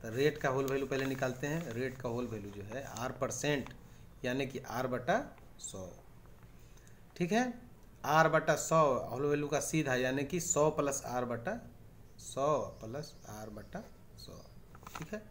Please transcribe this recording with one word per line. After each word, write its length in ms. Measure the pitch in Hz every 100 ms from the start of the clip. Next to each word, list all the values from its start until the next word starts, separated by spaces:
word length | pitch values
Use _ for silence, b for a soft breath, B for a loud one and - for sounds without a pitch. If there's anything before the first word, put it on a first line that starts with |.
तो 60 | 117
rate 280 | 113 147 147
का 100 | 143
whole 180 | 131 135
value 200 | 135 135
पहले 200 | 135 135
निकालते 400 | 131 131 127 143
हैं। 260 | 160 165
rate 240 | 113 131 131
का 100 | 123
whole 180 | 117 120
value 240 | 107 101
जो 100 | 101
है 200 | 98 117 139 113
आर 160 | 127 123
percent, 520 | 127 - 147 147 - - B B B -
यानी 220 | 127 131 135
कि 120 | -
आर 260 | - 117 127
बटा 300 | 123 - 214 285 - - -
सौ, 280 | - 95 92 - - - - - - B B B B B B -
ठीक 160 | 175
है, 200 | 214 254 240 - - - - 131
आर 220 | 156 160
बटा 280 | 156 156 147
सौ 240 | - 160 151 123 -
whole 120 | 123
value 240 | 147 147 147
का 120 | 143
सीधा, 320 | - 160 139 127
यानी 280 | 127 135
कि 160 | 139 180
सौ 260 | - 156 156
plus 300 | 151 143 135 -
आर 180 | 123 120
बटा 320 | 117 185 233 - - - - - -
सौ 260 | - - 143 143 98 -
plus 340 | 110 131 151 - -
आर 200 | 107 110
बटा 300 | 107 101 185 - - - -
सौ, 240 | - - - - - - -
ठीक 260 | - 156
है? 80 | 220 320